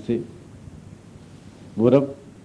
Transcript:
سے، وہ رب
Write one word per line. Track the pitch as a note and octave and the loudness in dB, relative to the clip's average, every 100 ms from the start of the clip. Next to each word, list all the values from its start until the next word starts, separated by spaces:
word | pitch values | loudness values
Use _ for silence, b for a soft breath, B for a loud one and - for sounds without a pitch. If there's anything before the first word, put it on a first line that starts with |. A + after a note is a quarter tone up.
| - | 2
سے، | A#2+ - - - - - - - - - - - - - - - G#2 | -4 -6 -16 -20 -20 -20 -20 -20 -20 -20 -20 -20 -20 -20 -20 -10 2
وہ | A#2+ | 6
رب | C3+ C4+ - - - | 6 4 -6 -18 -20